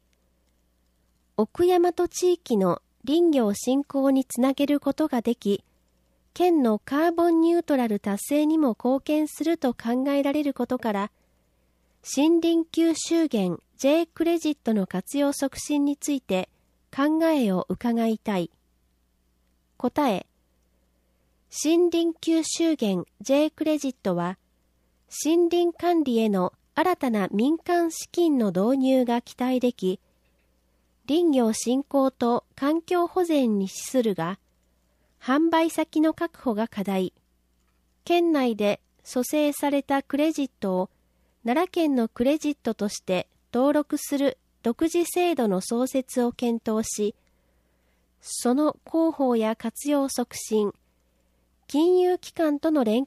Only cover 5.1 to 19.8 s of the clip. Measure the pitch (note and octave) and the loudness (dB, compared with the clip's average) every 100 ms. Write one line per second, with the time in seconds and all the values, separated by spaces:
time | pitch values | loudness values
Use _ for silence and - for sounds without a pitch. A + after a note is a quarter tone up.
5.1 | B3 A3+ A#3+ G3+ G3+ _ _ _ _ _ | -2 -2 -2 -2 -4 _ _ _ _ _
6.1 | _ _ - F4+ E4 A#3+ G#3+ - C#4 E4 | _ _ 0 2 2 2 0 -2 0 0
7.1 | E4+ E4+ E4 E4 E4+ - C#4+ A#3 G3+ - | 2 2 4 2 2 0 0 0 -2 -4
8.1 | G3+ - C#4+ D4+ D#4+ D4 G#3+ B3 C4+ - | -6 -2 0 2 2 0 0 -2 -2 0
9.1 | D4+ D4+ - D4+ E4 A#3 A#3+ A3+ B3 C4+ | -2 -2 -4 -4 -2 -2 -4 -4 -2 0
10.1 | C#4+ C#4 C#4+ C#4+ C4+ A#3+ B3+ A#3 G3+ G3 | 0 0 -2 -2 -4 -4 -4 -4 -4 -6
11.1 | _ _ _ _ _ _ _ _ _ - | _ _ _ _ _ _ _ _ _ -8
12.1 | - D4+ E4+ E4 E4 E4 - E4 D#4+ - | 0 4 4 2 0 0 0 0 0 0
13.1 | E4 D#4+ A3+ F#3 E3+ _ - C4 D#4 E4 | 0 0 0 -2 -4 _ -4 2 2 0
14.1 | - E4 E4+ D#4 D4 - G#3+ F#3 F3+ - | -2 0 0 -2 -4 -2 -2 -2 -4 -4
15.1 | C#4+ C#4+ C#4+ C4+ - - D4 C#4+ C#4+ - | -2 0 0 -4 -6 -4 0 0 -2 -4
16.1 | C#4 - F#3 F#3 _ _ _ _ - C#4+ | -4 -2 -4 -4 _ _ _ _ -2 0
17.1 | D#4+ E4 D4+ A3+ F#3 - - A#3+ A#3 A3+ | 2 2 2 2 0 -2 -4 -2 0 0
18.1 | A3 - F#3 E3+ _ _ _ _ _ _ | -2 -2 -4 -4 _ _ _ _ _ _
19.1 | _ _ _ _ _ _ - | _ _ _ _ _ _ -8